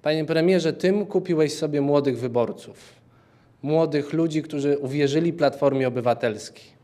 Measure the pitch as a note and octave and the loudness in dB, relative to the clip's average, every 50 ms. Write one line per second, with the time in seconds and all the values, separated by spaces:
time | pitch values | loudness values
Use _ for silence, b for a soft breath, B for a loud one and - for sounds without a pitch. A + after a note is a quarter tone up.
0 | - D3+ D#3 D#3+ D#3 D3+ E3 E3 D#3+ F3+ F#3+ F3 D#3 F#3+ - - - F3+ G3 G#3 | -2 -2 -2 -2 -2 0 0 2 4 4 4 4 2 0 -2 0 0 0 2 0
1 | G3+ G3+ - F#3+ F#3 - E3+ D#3 D#3 C#3+ D3 - D#3+ D3+ D3 C#3+ C#3 C#3+ D3 C#3+ | -2 -2 -2 -4 0 0 2 2 2 0 0 -4 -4 -2 0 0 2 4 2 4
2 | C3+ C3+ B2 A2+ B2 B2 A#2 A#2+ A2+ G#2+ G2+ - - - G2+ - - - - _ | 4 2 -2 -2 -4 -2 0 0 0 0 -4 -12 -16 -20 -20 -20 -20 -20 -20 _
3 | _ b b b b b b b b b b _ - C#3+ D#3 D#3+ E3 D#3+ C#3+ D3 | _ b b b b b b b b b b _ -4 0 2 2 2 2 0 -2
4 | C#3+ - D3+ D#3+ E3 E3 D#3 D#3 D3 - - C#3+ C#3 C#3+ C#3+ C#3+ C#3+ B2+ C#3 D3 | -2 -2 -2 -2 0 0 -2 -4 -4 -4 -6 -2 0 0 0 0 -2 -4 0 0
5 | C#3+ C3+ C#3 D#3+ E3 E3+ E3 E3+ D3 C#3 - - D3 C#3 C3+ C3+ C3 B2+ B2 B2 | 0 2 2 2 0 0 0 2 0 0 2 2 0 2 2 2 0 0 0 0
6 | A#2 B2 A#2 - - A#2 G#2 - - - - - - - _ _ | 0 0 0 2 0 -2 -2 -4 -12 -16 -18 -20 -20 -20 _ _